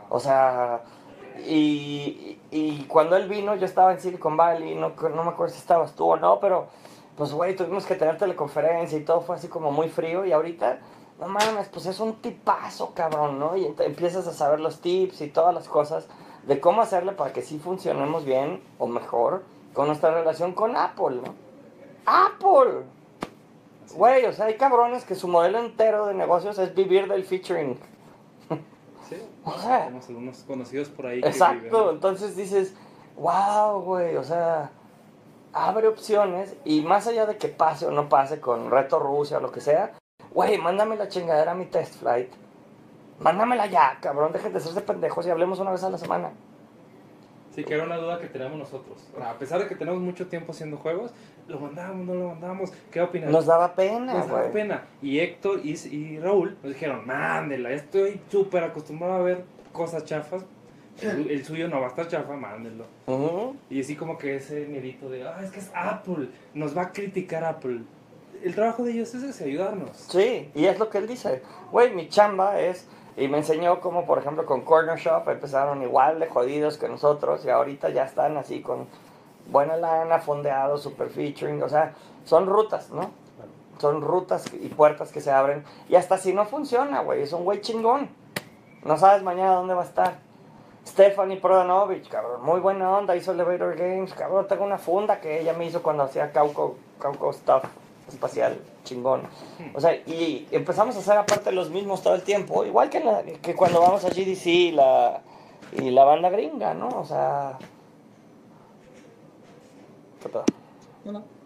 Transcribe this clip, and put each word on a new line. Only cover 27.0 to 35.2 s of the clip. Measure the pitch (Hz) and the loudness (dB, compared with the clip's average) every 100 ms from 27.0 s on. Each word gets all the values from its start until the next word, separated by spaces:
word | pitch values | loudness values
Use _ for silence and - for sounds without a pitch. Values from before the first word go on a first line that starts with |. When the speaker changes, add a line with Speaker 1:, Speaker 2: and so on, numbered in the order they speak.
| 190 | 2
Speaker 1:
del | 196 190 | -4 -2
featuring. | 185 - 170 139 120 - - - - - - - 151 - - - - - | -6 -2 -4 -4 -6 -12 -20 -20 -20 -20 -16 -10 -10 -10 -20 -20 -20 -18
Speaker 2:
Sí, | 170 - - - | -18 -18 -16 -12
Speaker 1:
O | 175 | -6
sea, | 208 254 156 | 0 0 0
Speaker 2:
tenemos | 123 - | -10 -16
algunos | 117 123 127 | -14 -14 -14
conocidos | - 131 123 131 143 | -12 -10 -8 -8 -8
por | - 127 | -8 -8
ahí | 123 | -2
que | 147 | 0
Speaker 1:
exacto, | - 175 123 - 226 | 4 4 4 0 2
Speaker 2:
viven. | 202 156 | 2 2
Speaker 1:
entonces | 190 190 208 175 | -2 -2 -6 -8
dices, | 196 196 190 - - - - - | -2 0 -2 -6 -20 -20 -20 -4
"Wow, | 156 180 202 208 214 202 | 0 2 2 2 2 0
güey", | 175 185 170 147 | -2 -2 0 -2
o | |
sea, | 131 170 165 160 143 - - - - - | -2 -2 0 0 -4 -12 -20 -20 -20 -20